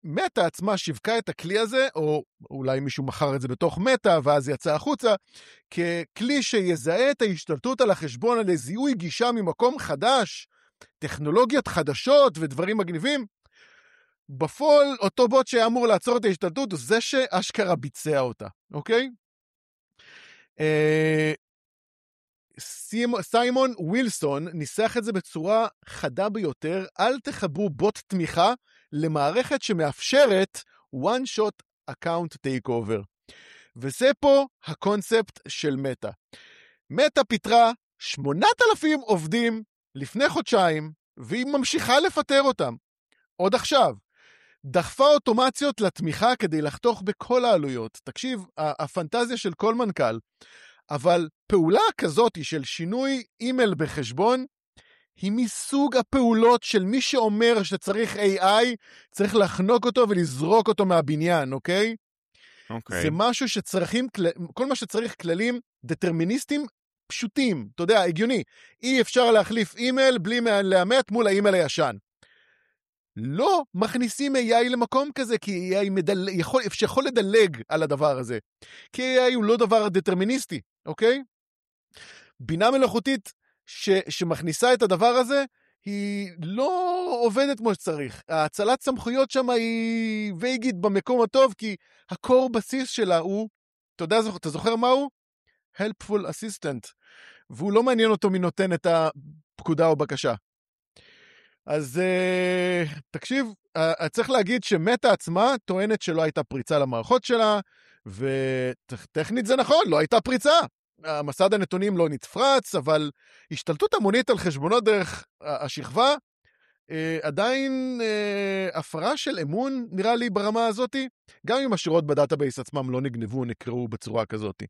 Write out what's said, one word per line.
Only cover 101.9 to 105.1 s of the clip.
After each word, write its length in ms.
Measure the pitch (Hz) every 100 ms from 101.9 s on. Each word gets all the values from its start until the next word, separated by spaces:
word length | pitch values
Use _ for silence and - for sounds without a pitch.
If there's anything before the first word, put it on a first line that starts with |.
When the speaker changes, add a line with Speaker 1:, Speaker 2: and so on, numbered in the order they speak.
| 135
Speaker 1:
אה, 840 | 185 185 180 180 180 180 180 180 160 151 -
תקשיב, 340 | - - 262 240 202 _ -
אה, 320 | 160 165 160
צריך 200 | - 233
להגיד 340 | 254 190 247
שמטא 440 | - 185 170 240
עצמה 480 | 254